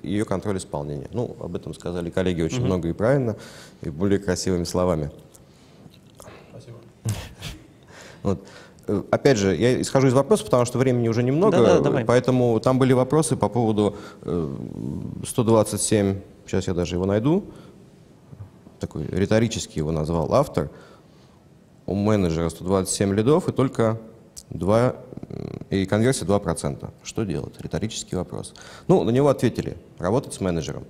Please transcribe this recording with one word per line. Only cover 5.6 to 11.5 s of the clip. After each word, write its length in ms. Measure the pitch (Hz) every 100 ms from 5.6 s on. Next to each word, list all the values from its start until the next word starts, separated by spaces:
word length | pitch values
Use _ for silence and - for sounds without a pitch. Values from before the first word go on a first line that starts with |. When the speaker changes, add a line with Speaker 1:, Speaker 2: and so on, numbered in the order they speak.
| - - - - - - - - -
Speaker 3:
Спасибо. 260 | - - - - -
Speaker 1:
<laughs> 120 | - - - - - - - - - - - -
Вот. 240 | - 95 - - - - -
Э, 140 | 98 -
опять 280 | 113 143 120
же, 180 | 98 82
я 260 | 113 127
исхожу 260 | - 139 135
из 60 |
вопроса, 300 | 123 139 214
потому 220 | - 127 120
что 120 | 120
времени 300 | 127 123 117
уже 160 | 113
немного, 340 | 123 143 208